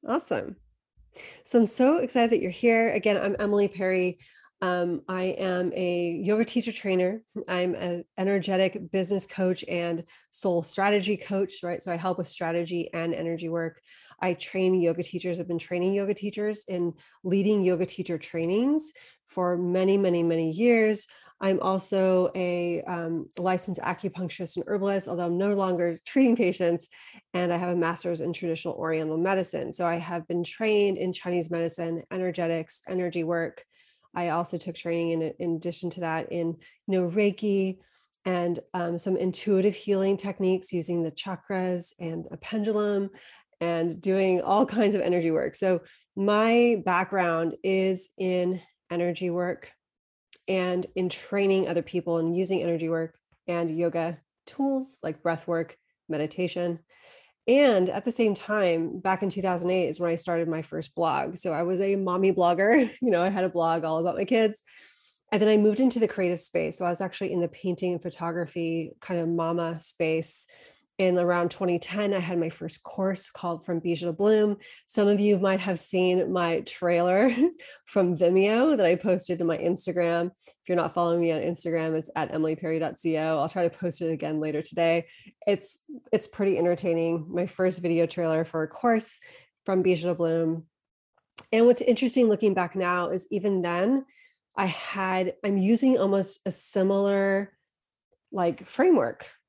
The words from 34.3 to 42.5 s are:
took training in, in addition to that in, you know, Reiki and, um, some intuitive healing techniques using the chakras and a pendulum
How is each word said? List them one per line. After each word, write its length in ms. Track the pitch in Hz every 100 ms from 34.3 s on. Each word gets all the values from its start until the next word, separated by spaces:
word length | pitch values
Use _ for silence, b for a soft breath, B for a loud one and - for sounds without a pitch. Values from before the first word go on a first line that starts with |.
| 160 170 175
took 200 | 185 165
training 340 | 170 170 170
in, 220 | 165 160 -
in 160 | 175 165
addition 340 | 175 170 180
to 100 | 175
that 300 | 170 160 -
in, 260 | 170 170 165 b b -
you 140 | 190
know, 100 | 175
Reiki 680 | 185 208 202 214 196 190 185 b b b _
and, 360 | - 180 175 170 -
um, 240 | 185 170 170
some 180 | 196 185
intuitive 580 | 185 180 - 196 196
healing 420 | 196 - 196 190 196
techniques 560 | 202 190 185 185 -
using 300 | 180 165 175
the 80 | 160
chakras 840 | 156 202 180 _ 196 185 180 175 -
and 280 | 170 165 165
a 60 | 160
pendulum 760 | -